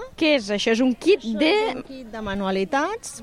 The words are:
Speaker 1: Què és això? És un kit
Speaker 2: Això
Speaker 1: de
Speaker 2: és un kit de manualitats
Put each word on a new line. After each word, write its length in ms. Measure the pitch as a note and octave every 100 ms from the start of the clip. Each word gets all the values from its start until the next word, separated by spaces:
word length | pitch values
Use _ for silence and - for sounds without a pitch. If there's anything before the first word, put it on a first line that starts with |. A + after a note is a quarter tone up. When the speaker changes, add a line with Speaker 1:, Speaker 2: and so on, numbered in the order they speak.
| C5 -
Speaker 1:
Què 180 | D#4+ C#4+
és 140 | G3+
això? 200 | G3+ A#3
És 80 | A3+
un 140 | C4
kit 260 | A#3 E4 G#4
Speaker 2:
Això 180 | A3 A3+
Speaker 1:
de 100 | D#4
Speaker 2:
és 240 | G#4 A4
un 80 | B3+
kit 280 | - C4 A#3
de 80 | A3
manualitats 1000 | G#3 G3 F#3+ F#3+ F#3+ C4+ E4+ A#4 - -